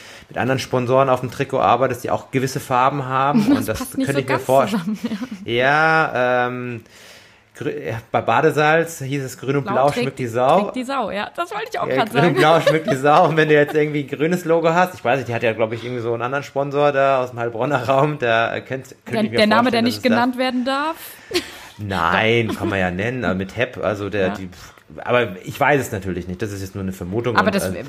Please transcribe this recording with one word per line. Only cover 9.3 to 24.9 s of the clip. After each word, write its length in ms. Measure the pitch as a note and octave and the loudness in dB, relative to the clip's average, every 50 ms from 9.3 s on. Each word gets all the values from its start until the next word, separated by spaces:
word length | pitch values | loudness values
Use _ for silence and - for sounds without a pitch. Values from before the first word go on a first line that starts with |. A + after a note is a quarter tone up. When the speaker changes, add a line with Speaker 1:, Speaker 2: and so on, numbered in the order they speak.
| - - | -10 -8
Speaker 1:
„Grün 180 | B2 B2+ C#3+ C#3+ | -4 -2 -2 0
und 60 | B2 | 0
Speaker 2:
Blau 100 | - - | 0 0
Speaker 1:
Blau 120 | B2+ C3+ C#3+ | 2 2 2
Speaker 2:
trägt, 120 | C#3 B3 | 2 0
Speaker 1:
schmückt 180 | B3 C3+ C3+ - | -4 -4 -4 -6
die 80 | B2+ A2+ | -6 -4
Sau.“ 320 | A2 B2 B2+ C3+ D#3+ F#3+ | 0 2 4 4 4 4
Speaker 2:
trägt 140 | G#3 - - | 2 0 -4
die 80 | B3+ B3 | -8 -6
Sau, 260 | B3+ C#4 C4+ A3 - | -4 -4 -4 -4 -4
ja. 180 | - G3+ G#3 - - | -4 -6 -6 -8 -6
Das 160 | - E4+ F4 | -8 -8 -6
wollte 160 | G4+ G#4 A4+ - | -6 -10 -10 -8
ich 80 | - - | -6 -6
auch 80 | - C3 | -4 -2
Speaker 1:
Ja, 80 | C3 | 0
Speaker 2:
grad 140 | C3 - A3 | 0 0 0
Speaker 1:
„Grün 60 | - - | 2 2
und 40 | - | 4
Speaker 2:
sagen. 120 | F3 C#3 | 4 4
Speaker 1:
Blau 240 | - D3+ D#3 E3+ D#3+ | 6 6 6 6 6
schmückt 300 | - - D#3 D#3+ D#3 - | 4 4 2 2 0 -2
die 40 | C#3 | -2
Sau.“ 320 | C3 C3+ C#3+ D3+ E3+ F3+ D3 | 2 4 4 6 6 6 6
Und 80 | D#3+ D#3 | 4 4
wenn 100 | D#3 D#3 | 4 6
du 40 | D3+ | 6
Speaker 2:
<laughs> 0 | |
Speaker 1:
jetzt 180 | D3 D3 D3 D3+ | 4 4 4 2
irgendwie 260 | D3+ D3+ D3+ D3 D3+ C3+ | 0 0 2 0 -4 -4
ein 40 | B2 C#3 B2+ | -4 -4 -2
grünes 260 | D3 E3 F3+ F3 - | 0 0 0 -2 0
Logo 280 | D#3 E3 E3 D#3+ E3+ E3 | 2 2 2 2 2 2
hast, 200 | F3 F#3 F3+ - | 2 2 0 -2
ich 100 | - - | -4 0
weiß 120 | A#2 C3 C3+ | 0 0 0
nicht, 100 | A#2 A#2 | 0 -4
die 40 | A#2 | -4
hat 100 | A#2 B2 | 0 0
ja, 100 | A2+ A2 | 0 0
glaub 180 | G#2+ A2+ A2 | 0 -2 -2
ich, 120 | A#2+ A2 A2 | -2 -8 -8
irgendwie 180 | B2 B2+ A#2+ | -6 -6 -4
so 120 | A2+ A#2 A#2 | -4 -4 -4
einen 80 | A#2 | -4
anderen 220 | A#2 B2 C#3 C#3+ C#3 | -4 -4 -4 -4 -6
Sponsor 480 | - - C#3 C#3+ C#3+ C#3 C#3+ D3 D3 | -6 -4 -4 -4 -2 0 2 2 2
da 300 | C3+ C3+ C3+ C3+ C3+ C3 B2+ | 4 4 4 4 4 2 0
aus 80 | - | -2
dem 80 | A#2+ A#2+ | -4 -6
Heilbronner 480 | A#2 A#2 - A2 B2+ C#3+ C#3+ B2+ A#2+ B2+ | -6 -4 -2 -2 -2 0 0 0 0 2
Raum, 320 | C3+ C3+ D3 D3+ D3+ C#3+ | 2 4 4 2 0 0
da, 360 | B2 A#2 A2+ A2+ A#2 G2+ F#2+ | 0 2 4 4 2 2 -2
äh, 60 | A2 | -6
könnt, 280 | G#2+ - B2+ C3+ B2+ - - _ _ | -6 -8 -10 -10 -10 -14 -20 _ _
könnte 60 | - | -6
Speaker 2:
Der, 120 | A#2+ D#3 G#3+ | -2 -2 -2
Speaker 1:
ich 80 | - | 0
mir 60 | A2+ - | 2 2
Speaker 2:
der 100 | G#3+ G#3 | 2 4
Name, 240 | G#3+ A3+ A#3+ B3+ | 4 4 4 2
der 100 | A#3+ A3+ | 2 2
Speaker 1:
vorstellen, 20 | A#3 | 0
Speaker 2:
nicht 120 | B3 - - | 0 -2 0
Speaker 1:
dass 60 | - | 0
es 0 | |
das 80 | B3+ | 2
Speaker 2:
genannt 260 | A#3 A#3+ A#3+ B3+ B3 B3 | 2 2 2 0 0 -2
werden 280 | B3+ B3+ B3 B3+ A#3+ | -2 -2 -2 -2 -2
darf? 300 | C4+ C4+ C#4 D4 D#4+ E4 - - - - - - - G4+ F4 - - - - - - - - | -2 -2 -2 -2 -4 -6 -8 -12 -18 -20 -20 -16 -6 -6 -6 -6 -6 -16 -18 -20 -20 -14 -10
Speaker 1:
Nein, 800 | G#2+ G2+ F#2+ F2 E2 E2 F2+ G2 A2 A2 A#2 A#2 A#2 G#2+ - | -6 -4 -2 0 2 2 2 4 4 4 4 2 2 0 -2
Speaker 2:
<laughs> 20 | - | -4
Speaker 1:
kann 120 | G2+ G2 | -2 -2
man 100 | G2+ F#2+ | 0 0
ja 120 | F#2 F2+ | 0 0
nennen, 320 | F2 F#2 G#2 A#2+ B2+ B2+ G#2+ | -2 -2 -4 -4 -4 -2 -2
aber 100 | F2 F#2 | -2 -2
mit 200 | F#2 G2 F#2+ - A2 | -2 -4 -6 -2 -4
Hepp, 200 | C3 B2+ - F#2 D#2 | -4 -4 -4 -4 -2
also 260 | F#2 G#2+ G2 G2+ G2 | -2 -2 -2 -6 -4
der, 180 | G#2 G2+ F#2 F#2 | -2 0 0 0
Speaker 2:
Ja. 60 | G#2 | -2
Speaker 1:
die, 140 | F#2+ F#2+ F2+ - - - - - - _ _ | -4 -10 -14 -14 -18 -20 -20 -20 -20 _ _